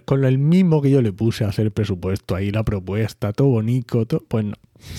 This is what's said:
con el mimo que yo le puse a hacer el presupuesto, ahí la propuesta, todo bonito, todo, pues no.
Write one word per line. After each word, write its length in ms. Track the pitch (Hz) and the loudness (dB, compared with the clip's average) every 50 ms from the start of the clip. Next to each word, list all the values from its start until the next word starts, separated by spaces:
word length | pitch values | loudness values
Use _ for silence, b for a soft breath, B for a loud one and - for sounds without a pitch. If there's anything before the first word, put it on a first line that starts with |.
| - | -2
con 200 | - 139 135 135 | -2 0 2 2
el 100 | 131 131 | 2 2
mimo 460 | 135 143 156 170 185 190 170 156 147 | 2 2 4 4 4 4 4 4 4
que 80 | 139 135 | 4 4
yo 100 | 139 135 | 4 4
le 120 | 120 107 92 | 2 2 0
puse 300 | - 113 113 - - 113 | 0 -2 -2 0 0 -2
a 40 | 104 | -2
hacer 160 | - - 107 | 0 0 -2
el 80 | 107 | 0
presupuesto, 640 | - 117 104 98 95 87 90 95 95 - - - 95 | 0 -2 -2 -2 -2 -4 -2 -4 -4 -4 -4 -6 -4
ahí 160 | 92 98 101 | -2 -2 -2
la 120 | 101 110 | -2 -2
propuesta, 720 | 107 - 107 95 87 95 98 110 110 104 - - - 104 | -2 -2 -2 -4 -4 -4 -4 -2 -2 -4 -4 -6 -6 -6
todo 160 | 101 - 139 139 | -2 0 2 2
bonito, 560 | 120 110 110 117 123 131 120 - - 117 110 | 2 2 0 0 -2 -2 -2 -2 -2 -2 0
todo, 180 | - 160 - - - | 0 -2 -6 -4 -4
pues 160 | - 110 107 | -4 -2 -2
no. 80 | 104 - _ _ _ _ B B B B | -2 -6 _ _ _ _ B B B B